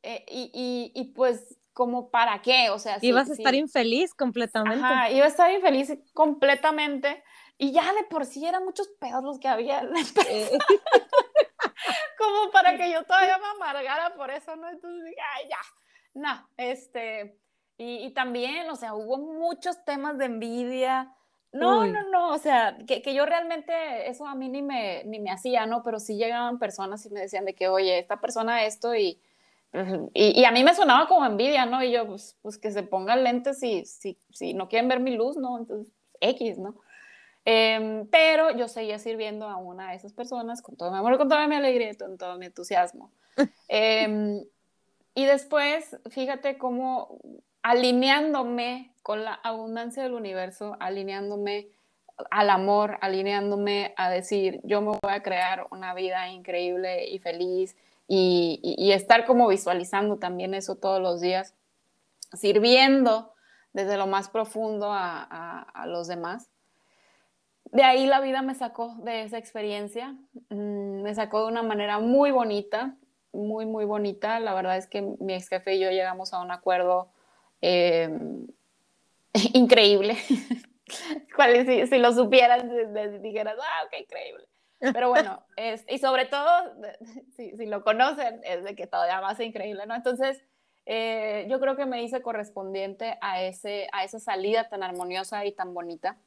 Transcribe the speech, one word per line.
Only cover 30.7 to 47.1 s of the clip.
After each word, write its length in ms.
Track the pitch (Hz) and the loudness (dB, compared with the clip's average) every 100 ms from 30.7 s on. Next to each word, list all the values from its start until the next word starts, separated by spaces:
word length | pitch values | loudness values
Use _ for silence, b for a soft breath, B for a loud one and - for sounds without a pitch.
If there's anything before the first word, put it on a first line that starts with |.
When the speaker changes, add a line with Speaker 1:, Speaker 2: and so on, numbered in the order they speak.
| 349 | 6
Speaker 1:
sonaba 320 | 349 247 311 | 6 6 8
como 180 | 349 269 | 6 4
envidia, 400 | 202 254 294 240 | 2 2 2 2
¿no? 180 | 254 | 0
Y 80 | 254 | 0
yo, 140 | 240 220 | 0 -2
pues, 300 | 196 - _ | -8 -16 _
pues 160 | 208 214 | -16 -8
que 120 | 220 | -6
se 120 | 202 | -6
pongan 400 | 185 190 190 247 | -4 -4 0 2
lentes 360 | 254 247 254 269 | 2 0 -4 -4
si, 260 | 247 196 - | -4 -4 -6
si, 320 | - 196 185 _ | -12 -12 -12 _
si 220 | - 175 | -12 -8
no 140 | 190 185 | -8 -2
quieren 200 | 226 247 | 0 2
ver 100 | 254 | 0
mi 160 | 254 233 | 0 0
luz, 220 | 240 302 | -2 -2
¿no? 200 | 254 240 | -6 -8
Entonces, 340 | 233 214 214 _ _ _ | -8 -10 -12 _ _ _
X, 360 | 170 175 226 190 | -2 0 -4 -6
¿no? 160 | 190 - B B B B B B - | -10 -14 B B B B B B 2
Em, 640 | 226 220 220 220 220 214 | 4 4 2 -2 -6 2
pero 420 | 330 320 311 320 240 | 6 6 6 2 0
yo 100 | 233 | -4
seguía 320 | 233 220 208 | -6 -6 -6
sirviendo 480 | 220 226 214 214 214 | -6 -6 -6 -8 -10
a 80 | 190 | -12
una 340 | 185 180 190 | -12 -14 -14
de 40 | 185 | -14
esas 160 | 202 | -16
personas 480 | 208 247 247 226 240 | -14 -10 -8 -8 -12
con 140 | - - | -16 -10
todo 160 | 175 | -6
mi 60 | 190 | -2
amor, 200 | 220 262 | 2 4
con 120 | 285 | 4
toda 180 | 294 302 | 4 4
mi 80 | 294 | 2
alegría 360 | 277 247 220 | 2 2 0
y 60 | 208 | -6
con 200 | 190 185 | -12 -10
todo 200 | 180 180 | -12 -12
mi 100 | 180 | -14
entusiasmo. 640 | - 175 190 175 - - _ B B | -14 -2 2 2 -2 -20 _ B B
Speaker 2:
<laughs> 300 | 285 _ _ | 0 _ _
Speaker 1:
Em, 760 | 214 220 220 214 214 208 208 - _ _ _ _ _ _ - | 2 4 4 2 0 -2 -4 -8 _ _ _ _ _ _ 0
y 100 | 269 | 4
después, 720 | 277 277 302 285 311 311 - 233 | 4 4 0 2 -2 -6 -18 -12
fíjate 460 | 269 262 269 277 269 | -6 -6 -4 -4 -4
cómo 600 | 254 247 262 262 - | -4 -4 -4 -4 -6